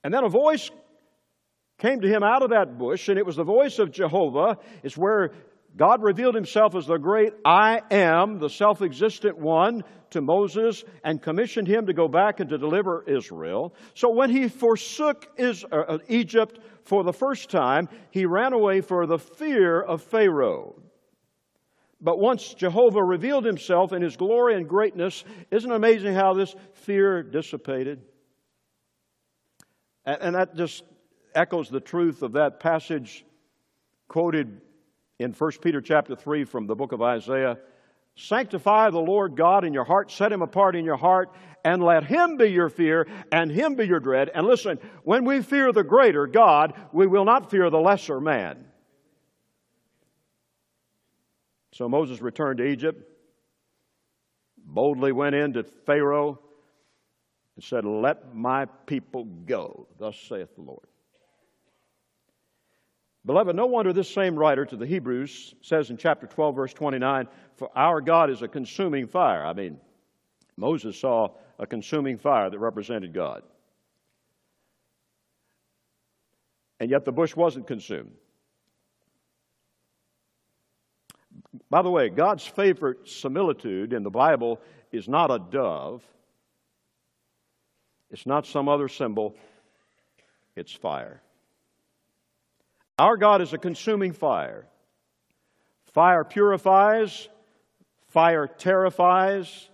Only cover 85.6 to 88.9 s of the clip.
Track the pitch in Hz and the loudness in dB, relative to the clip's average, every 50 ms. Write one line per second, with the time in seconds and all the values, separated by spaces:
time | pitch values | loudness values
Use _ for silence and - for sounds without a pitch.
85.6 | 127 98 80 73 67 78 113 123 _ _ _ _ _ _ _ _ _ _ _ _ | -4 -4 -6 -6 -10 -12 -14 -16 _ _ _ _ _ _ _ _ _ _ _ _
86.6 | _ _ _ _ _ _ _ _ _ _ _ _ _ _ _ _ _ _ _ _ | _ _ _ _ _ _ _ _ _ _ _ _ _ _ _ _ _ _ _ _
87.6 | _ _ _ _ _ _ _ _ _ _ 110 - - 127 139 151 143 - - 147 | _ _ _ _ _ _ _ _ _ _ -20 -14 -6 -4 -4 -4 -4 -4 -6 -4
88.6 | 139 143 143 143 143 131 | -2 0 -2 -2 -2 -8